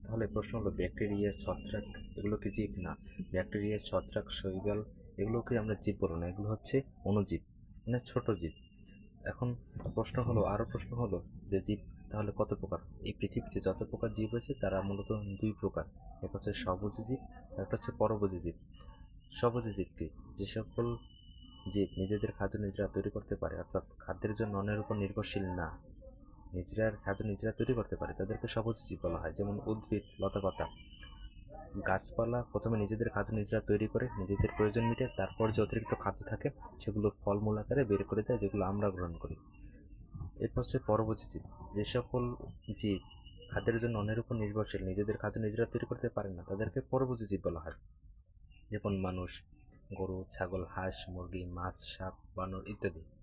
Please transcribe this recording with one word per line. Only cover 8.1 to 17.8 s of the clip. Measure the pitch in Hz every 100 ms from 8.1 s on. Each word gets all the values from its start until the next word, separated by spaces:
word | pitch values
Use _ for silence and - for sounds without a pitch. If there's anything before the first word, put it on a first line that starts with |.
| 127 120
জীব। | 95 82 - - - - - - - -
এখন | - 123 120 - - -
প্রশ্ন | - 110 -
হলো, | 117 113
আরও | 92 104 113
প্রশ্ন | - - 120
হলো | 117 90 - - -
যে | 98
জীব | 95 104 - - -
তাহলে | 104 107 104
কত | 107
প্রকার? | 104 95 85 - -
এই | - -
পৃথিবীতে | 101 - - 104
যত | - -
প্রকার | 107 - 117
জীব | 104 107
রয়েছে | 117 - 139
তারা | 98 95
মূলত | 98 98 101
দুই | 107 101 98 107 104
প্রকার, | 98 - 76 - - -
এক | 92 98
হচ্ছে | -
স্বভোজী | 101 - 92 101 101
জীব, | 113 131 - - -
আর | -
একটা | 98
হচ্ছে | 113